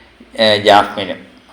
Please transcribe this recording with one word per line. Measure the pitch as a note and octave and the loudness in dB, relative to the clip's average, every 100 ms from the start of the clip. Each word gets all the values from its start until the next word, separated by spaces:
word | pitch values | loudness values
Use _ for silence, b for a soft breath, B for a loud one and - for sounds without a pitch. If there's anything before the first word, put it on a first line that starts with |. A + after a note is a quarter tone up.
| B B - - | B B -20 -4
ഏ, | A2 G#2 | -2 0
ജാസ്മിനും. | G#2 G2+ G2+ - F#2+ - - _ _ | 2 2 2 -6 -10 -12 -16 _ _